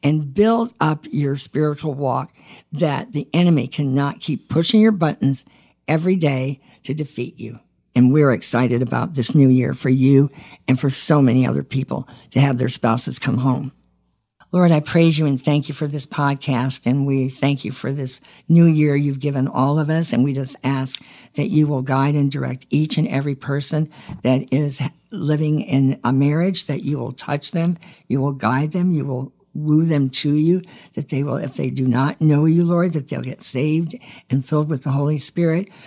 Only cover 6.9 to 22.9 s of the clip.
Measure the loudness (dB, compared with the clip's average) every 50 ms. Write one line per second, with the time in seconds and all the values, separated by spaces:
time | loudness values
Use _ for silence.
6.9 | -6 -6 -8 -8 -8 -10 -10 -10 -10 -14 -14 -14 -14 -16 _ _ _ _ _ _
7.9 | 2 4 4 6 6 6 6 4 4 2 -2 -2 0 0 0 2 0 0 -2 0
8.9 | -2 -2 -2 -2 -4 -4 -2 2 4 6 6 6 6 4 2 0 -2 -2 0 0
9.9 | 2 4 4 6 6 6 4 4 0 -10 -20 -20 -20 -6 _ 0 0 0 0 -2
10.9 | -2 -2 0 2 4 4 4 4 4 4 2 0 -2 -4 -4 -4 -4 -6 -4 -4
11.9 | -6 -8 -10 -12 -16 -20 -12 -2 2 2 2 2 2 0 -2 -4 -4 -2 -2 0
12.9 | 0 -2 -4 -8 -8 -6 -4 -4 -2 0 0 0 -2 -2 -4 -8 -12 _ _ _
13.9 | _ _ _ _ _ _ _ _ _ _ _ _ 2 4 4 6 4 4 2 0
14.9 | 2 4 4 4 4 2 0 0 0 0 0 0 0 0 0 -4 -6 -6 -6 -6
15.9 | -6 -8 -10 -8 -4 -2 -2 -2 -2 -2 -4 -2 -2 0 -2 -2 -4 -4 -2 -2
16.9 | 0 0 0 0 0 0 -2 -2 -4 -2 -2 0 0 -2 -4 -8 -10 -8 -8 -6
17.9 | -6 -6 -6 -8 -10 -14 _ -20 -20 -8 _ 4 6 6 6 6 4 4 2 2
18.9 | 2 0 0 -2 -2 -4 -4 -4 -2 -2 -2 -2 0 0 0 2 2 0 0 0
19.9 | -2 -2 -2 -2 0 0 0 0 0 -4 -6 -8 -8 -6 -4 -2 -2 -2 -4 -6
20.9 | -8 -12 -16 -18 -20 -20 -20 -10 -6 -4 -2 0 2 2 2 2 0 -2 -2 0
21.9 | 0 0 2 2 2 2 0 0 -2 -4 -6 -6 -6 -8 -8 -4 -2 -2 -2 0